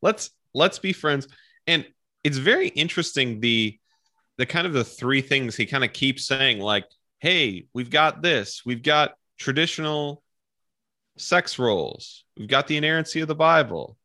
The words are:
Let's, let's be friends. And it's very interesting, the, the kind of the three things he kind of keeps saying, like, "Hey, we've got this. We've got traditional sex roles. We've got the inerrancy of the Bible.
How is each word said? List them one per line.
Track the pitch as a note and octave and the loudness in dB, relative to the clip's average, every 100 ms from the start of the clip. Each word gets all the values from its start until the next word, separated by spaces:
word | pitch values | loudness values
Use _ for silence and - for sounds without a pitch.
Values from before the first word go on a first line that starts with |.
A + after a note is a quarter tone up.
Let's, | F#3 G#3+ - _ _ | 0 -2 -6 _ _
let's | C3 F3 - | 0 0 2
be | F#3+ | -6
friends. | F#3 D#3 C#3+ C3+ - _ _ - | -2 0 -2 -4 -16 _ _ 0
And | E3 - _ _ _ | 0 0 _ _ _
it's | D3+ C#3 | -2 0
very | C#3+ C4+ F#4+ | 2 2 2
interesting, | - D#3+ - E3 - B2+ A2 | -2 -2 -2 -4 -2 -2 0
the, | A#2 A2+ A2 G#2+ _ _ _ _ _ - | 2 2 0 -4 _ _ _ _ _ -6
the | B2+ | -4
kind | E3+ F#3 | -2 0
of | |
the | C#3+ A2+ | -2 -2
three | - B2 C3+ | -6 -2 0
things | C3 C#3 B2 G#2+ | 0 -2 -2 -4
he | A2 | -2
kind | C#3+ | 0
of | B2+ | -2
keeps | - C3+ C3+ - | 0 -2 -2 -4
saying, | C3+ C3+ A2 | 0 2 0
like, | G2+ G#2 F#2+ _ _ _ | 0 -2 -2 _ _ _
"Hey, | D#3 F3+ C3+ F#2 - | 0 2 0 -2 -10
we've | A#2+ A#2+ | -8 -2
got | D3+ D#3 - | 2 2 2
this. | E3+ D3 G2 - - | 0 0 -2 -10 -8
We've | A#2+ | -4
got | C3 D3+ D3 - _ _ | 2 2 2 -2 _ _
traditional | - C#3 E3 - D#3 D3+ D3 C#3+ _ _ _ _ _ _ _ _ _ _ | -4 0 0 -2 -4 -4 -6 -8 _ _ _ _ _ _ _ _ _ _
sex | - F3 - - | 0 0 0 -2
roles. | B2 G2 C2 - - - _ - | 2 2 0 -8 -16 -20 _ -16
We've | G#2+ | 0
got | C3+ C#3 | 0 2
the | D3+ | 0
inerrancy | D#3 D#3+ D#3 D#3+ | 0 0 -2 -4
of | D#3+ | -4
the | D#3 | 2
Bible. | D#3+ E3 C3+ E2+ - - | 4 6 4 -2 -10 -14